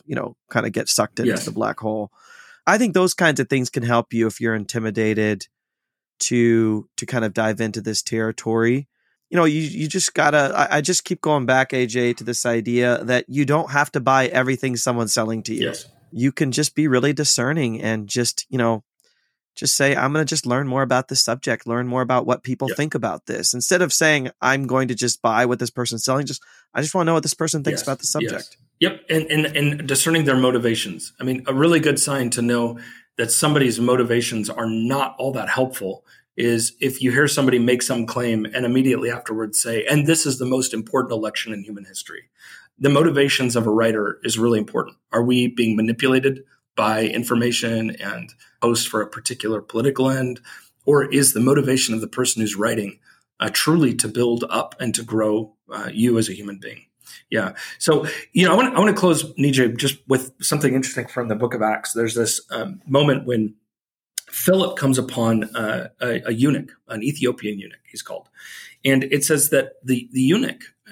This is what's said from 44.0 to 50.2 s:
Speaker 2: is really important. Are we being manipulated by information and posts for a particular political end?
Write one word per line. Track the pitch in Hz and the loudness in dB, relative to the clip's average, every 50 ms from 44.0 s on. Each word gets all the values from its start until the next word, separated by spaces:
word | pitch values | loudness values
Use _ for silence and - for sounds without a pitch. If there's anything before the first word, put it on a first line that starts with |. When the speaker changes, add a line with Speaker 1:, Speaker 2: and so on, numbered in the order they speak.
| 104 104 - - - | -2 -2 -4 -4 -4
Speaker 2:
is | 120 110 110 | -4 0 2
really | 113 120 117 107 | 2 4 2 2
important. | 107 - - 120 117 - - _ _ _ | 0 -2 -4 -4 -4 -4 -8 _ _ _
Are | - 113 120 | -2 0 2
we | 123 123 123 123 | 4 4 2 2
being | 123 120 120 117 113 107 | 2 0 0 2 2 2
manipulated | 107 110 113 117 117 139 131 131 131 131 139 135 131 - _ _ _ _ _ _ | 2 2 0 0 0 2 2 4 4 4 2 0 -2 -8 _ _ _ _ _ _
by | - 110 107 110 110 113 | 0 0 0 0 0 0
information | - - 117 123 - 123 117 120 123 120 - 120 113 113 113 113 110 - - | -2 -2 -2 -2 0 0 0 2 0 0 -2 -2 -2 -2 -2 -2 -4 -6 -8
and | 98 98 107 120 117 110 - _ _ _ _ _ | -8 -10 -10 -10 -12 -16 -20 _ _ _ _ _
posts | - 120 120 117 - | 0 2 2 0 -2
for | - - 110 | -2 -4 -4
a | 104 | -4
particular | - - 117 - - 120 - - 107 110 104 | -6 -8 -10 -10 -10 -8 -6 -6 -4 -4 -6
political | - - - 110 120 139 139 131 131 131 | -6 -6 -4 -2 0 0 0 2 0 0
end? | 135 131 | 0 0